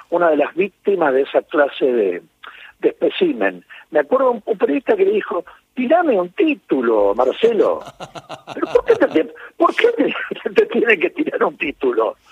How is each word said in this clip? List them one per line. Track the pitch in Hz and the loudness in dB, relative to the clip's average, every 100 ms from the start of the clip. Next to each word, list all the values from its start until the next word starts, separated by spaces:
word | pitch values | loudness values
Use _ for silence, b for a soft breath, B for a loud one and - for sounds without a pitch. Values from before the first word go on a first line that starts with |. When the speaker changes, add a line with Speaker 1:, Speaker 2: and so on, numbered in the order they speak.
| B | B
Speaker 1:
Una | 170 170 | 0 2
de | 147 | 2
las | 139 160 | 0 -2
víctimas | 196 _ - 190 151 | -4 _ -2 0 2
de | 131 | 2
esa | 139 143 | 0 -2
clase | - 160 139 - | -2 0 0 0
de, | 143 120 98 87 - _ B B B B | 0 2 0 -2 -8 _ B B B B
de | 156 | -4
espécimen. | - 156 - 175 123 98 90 - B B | 0 -2 0 -2 0 -4 -4 -14 B B
Me | 151 | -2
acuerdo | - 262 262 | 0 2 0
un, | 233 | 0
un | - 202 | -4 -2
periodista | 247 285 - 208 | -2 -2 0 0
que | |
le | 190 | 2
dijo, | 214 - 175 - B B | 0 -2 -6 -8 B B
"Tirame | - 247 330 339 202 | -4 2 2 4 0
un | 175 | 0
título, | - 320 294 - 147 117 110 101 | 0 0 0 -4 -2 2 2 2
Marcelo". | 101 127 - 226 214 113 78 - - 135 - | 2 0 2 2 2 2 0 -8 -16 -16 -16
Speaker 2:
<laughs> | - - - | -16 -16 -14
Speaker 1:
"¿Pero | - - | -10 0
por | 480 - | 0 2
qué | 427 | 0
te, | - | 0
te, | 320 - - B B | -4 -4 -8 B B
por | 349 - | 0 2
qué | 466 | 2
te, | 480 240 - - - - | 2 -2 -2 -10 -8 -4
<laughs> | |
te | 208 208 | 0 2
tiene | 233 226 196 | 2 2 2
que | 170 | 0
tirar | - - - | -4 -4 -2
un | 202 147 | -4 -4
título? | 156 - 131 113 107 - B | -8 -4 -2 0 -2 -4 B